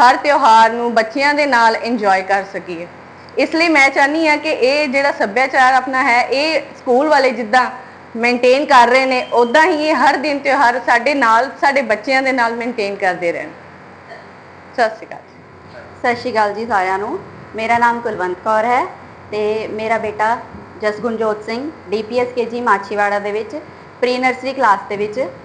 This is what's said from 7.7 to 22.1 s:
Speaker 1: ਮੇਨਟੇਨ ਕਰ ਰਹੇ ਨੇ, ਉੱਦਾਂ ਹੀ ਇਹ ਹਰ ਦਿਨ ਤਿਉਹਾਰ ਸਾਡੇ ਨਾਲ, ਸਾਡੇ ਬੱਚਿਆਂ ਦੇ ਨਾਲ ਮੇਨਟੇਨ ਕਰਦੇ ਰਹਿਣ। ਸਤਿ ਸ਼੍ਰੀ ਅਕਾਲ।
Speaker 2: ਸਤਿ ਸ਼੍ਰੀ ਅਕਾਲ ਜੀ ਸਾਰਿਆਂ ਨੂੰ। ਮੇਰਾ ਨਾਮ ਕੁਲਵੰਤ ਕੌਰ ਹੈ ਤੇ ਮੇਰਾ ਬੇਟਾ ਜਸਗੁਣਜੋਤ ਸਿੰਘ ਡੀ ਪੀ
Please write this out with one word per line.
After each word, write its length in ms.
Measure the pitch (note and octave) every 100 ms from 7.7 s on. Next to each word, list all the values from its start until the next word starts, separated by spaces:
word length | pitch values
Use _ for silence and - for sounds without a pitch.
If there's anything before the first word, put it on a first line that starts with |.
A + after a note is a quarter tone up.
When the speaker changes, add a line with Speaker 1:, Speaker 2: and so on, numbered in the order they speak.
| - - - - A3+
Speaker 1:
ਮੇਨਟੇਨ 500 | A#3+ B3 B3 C4+ D4
ਕਰ 220 | B3+ A#3+
ਰਹੇ 180 | C4 C4
ਨੇ, 220 | B3+ -
ਉੱਦਾਂ 320 | A#3 A#3+ D4+ E4
ਹੀ 200 | D4+ D#4
ਇਹ 100 | C#4
ਹਰ 220 | C#4 C#4+
ਦਿਨ 220 | D4+ C#4+
ਤਿਉਹਾਰ 420 | C#4 C4+ A#3+ B3+ C#4
ਸਾਡੇ 280 | A#3 A#3+
ਨਾਲ, 380 | C#4+ A#3 A3+ C4 -
ਸਾਡੇ 200 | C#4 C4+
ਬੱਚਿਆਂ 400 | A3+ G#3 C#4 C4
ਦੇ 100 | C4+
ਨਾਲ 240 | C4 A#3 A#3
ਮੇਨਟੇਨ 400 | A#3 A#3 G3+ G3
ਕਰਦੇ 360 | F#3+ E3+ F3
ਰਹਿਣ। 180 | D3 D3+ D#3 - - - - - - - - - - -
ਸਤਿ 220 | - A3 A3
ਸ਼੍ਰੀ 120 | -
ਅਕਾਲ। 120 | - - - - - - - - -
Speaker 2:
ਸਤਿ 160 | B3 A#3+
ਸ਼੍ਰੀ 160 | B3+
ਅਕਾਲ 220 | A3 G#3
ਜੀ 120 | G3+ A3+
ਸਾਰਿਆਂ 320 | G3+ F#3 F#3+
ਨੂੰ। 200 | G#3+ F#4+ - - - G#3
ਮੇਰਾ 220 | A3+ A#3
ਨਾਮ 220 | A#3+ A#3
ਕੁਲਵੰਤ 380 | A#3 G3+ F3+ F3+
ਕੌਰ 220 | A3 A3 A#3
ਹੈ 200 | B3 - - - - -
ਤੇ 360 | G#3 G#3+ A3 G#3
ਮੇਰਾ 300 | G#3+ A3 A3+
ਬੇਟਾ 400 | G#3+ G#3 A3 B3+ - - - -
ਜਸਗੁਣਜੋਤ 640 | G#3+ G#3 A#3 A3 A3 G#3+ A3+
ਸਿੰਘ 260 | A#3 D4 - F3+
ਡੀ 140 | G#3+
ਪੀ 160 | G#3+